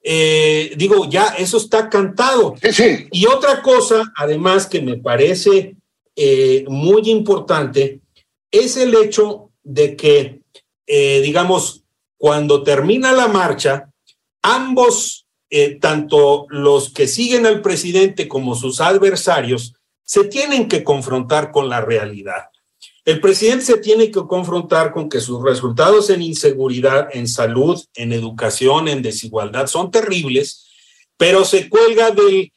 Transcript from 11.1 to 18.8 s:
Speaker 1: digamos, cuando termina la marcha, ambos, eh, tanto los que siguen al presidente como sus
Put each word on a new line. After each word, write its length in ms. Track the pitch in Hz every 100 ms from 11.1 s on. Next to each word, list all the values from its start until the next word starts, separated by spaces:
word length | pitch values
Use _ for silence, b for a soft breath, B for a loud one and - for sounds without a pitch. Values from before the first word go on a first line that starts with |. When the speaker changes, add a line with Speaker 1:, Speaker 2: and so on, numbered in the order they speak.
| 139
Speaker 1:
digamos, 600 | 139 160 180 180 - - _ _ _ _
cuando 440 | 147 147 147 139
termina 480 | 143 139 156 247 262
la 140 | 262 233
marcha, 640 | 196 175 131 143 139 - _ _ _ _ _
ambos, 840 | 196 254 262 254 240 - - - _ _ _
eh, 280 | 147 143 139
tanto 640 | 135 151 151 151 143 143 -
los 440 | 143 143 139 135
que 140 | - 131
siguen 380 | - 240 247 226
al 160 | 208
presidente 680 | 202 175 175 185 190 - -
como 260 | 135 127
sus 260 | 117 131 131